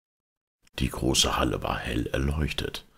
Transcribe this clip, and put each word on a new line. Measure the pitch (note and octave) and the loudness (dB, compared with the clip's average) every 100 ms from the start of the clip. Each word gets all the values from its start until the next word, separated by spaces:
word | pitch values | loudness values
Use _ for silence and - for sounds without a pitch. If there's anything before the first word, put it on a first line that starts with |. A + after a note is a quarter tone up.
| _ _ _ _ _ _ _ - | _ _ _ _ _ _ _ -4
Die | B1+ | -2
große | - B1 C#2 - - | 0 0 4 4 2
Halle | C2 G1+ | 0 0
war | - - | -2 -4
hell | - - - | -2 -2 -2
erleuchtet. | - C#2 D2 D2 - - - - | 0 0 2 0 0 -4 -6 -14